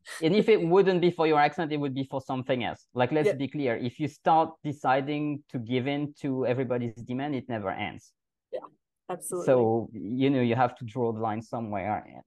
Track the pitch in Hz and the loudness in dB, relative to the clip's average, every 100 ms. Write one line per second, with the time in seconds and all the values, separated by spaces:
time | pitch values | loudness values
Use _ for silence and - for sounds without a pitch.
0 | - - 160 208 233 202 165 185 190 180 | -18 -2 2 4 6 4 6 6 6 4
1 | 170 170 160 151 147 - 160 151 139 131 | 2 2 4 4 4 2 -2 -2 -2 -4
2 | 131 135 - 131 123 127 95 76 _ 120 | -4 -6 -4 -6 -2 -2 -2 -6 _ -2
3 | 123 151 143 131 135 151 131 113 120 - | 0 2 2 0 -4 -2 -2 -2 -4 -6
4 | 151 - 180 160 160 - 151 143 131 135 | -8 -2 2 4 2 -4 -8 -4 0 0
5 | 139 147 151 147 - 131 110 127 131 143 | 0 -4 -4 -6 -8 -10 -2 -2 0 -4
6 | 147 - 143 131 120 123 123 123 120 110 | -6 -6 -4 -2 0 -2 -2 -2 -4 -8
7 | 110 127 147 131 117 113 95 - 95 - | -8 -6 -4 -6 -6 -6 -4 -4 -8 -10
8 | - _ _ _ _ - - _ _ _ | -20 _ _ _ _ -12 -12 _ _ _
9 | - 175 - 180 151 127 110 117 104 107 | -12 -10 -8 -2 2 4 4 2 -2 -10
10 | 98 127 135 135 120 113 123 - 117 131 | -8 0 2 4 2 2 0 -2 -10 -4
11 | 117 110 110 107 113 123 110 104 95 101 | -2 -2 -4 -4 -6 -8 -6 -4 -4 -4
12 | - 64 | -6 -20